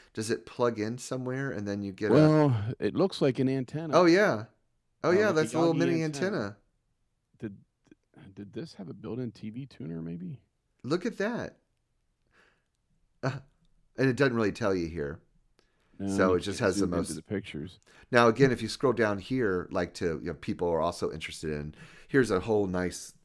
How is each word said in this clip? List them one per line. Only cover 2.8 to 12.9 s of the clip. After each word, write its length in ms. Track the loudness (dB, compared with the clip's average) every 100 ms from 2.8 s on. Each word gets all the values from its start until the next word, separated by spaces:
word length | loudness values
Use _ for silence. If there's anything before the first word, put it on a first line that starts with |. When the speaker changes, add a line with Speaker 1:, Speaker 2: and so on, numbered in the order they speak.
| -2 0
Speaker 2:
looks 260 | 0 2
like 180 | 0 2
an 80 | 0
antenna. 500 | 0 -4 -8 2 4
Speaker 1:
Oh, 80 | 6
yeah. 400 | 6 4 0 -6 _ _ _ _ _
Oh, 60 | 2
Speaker 2:
Uh, 40 |
Speaker 1:
yeah, 140 | 4 4
Speaker 2:
like 40 |
a 20 |
Speaker 1:
that's 200 | 2 0
a 60 | 2
little 140 | 2 4
Speaker 2:
Yagi 20 |
Speaker 1:
mini 260 | 2 2
Speaker 2:
antenna. 320 | -2 -2 -2 -2
Speaker 1:
antenna. 200 | -4 -8 _ _ _ _ _ _ _ _
Speaker 2:
Did, 160 | -12 -12 _ _ _ -20 _ -20 -20 -18
did 160 | -14
this 200 | -12 -14
have 160 | -14 -16
a 40 |
built-in 380 | -14 -10 -8 -8
T 180 | -10 -12
V 140 | -12 -14
tuner, 360 | -14 -12 -10
maybe? 400 | -10 -10 -12 -14 _ _ _ _
Speaker 1:
Look 220 | -6 -4 -4
at 120 | -4
that. 380 | -6 -4 -8 -12 _ _ _ _ _ _ _ _ _ _ _ _ _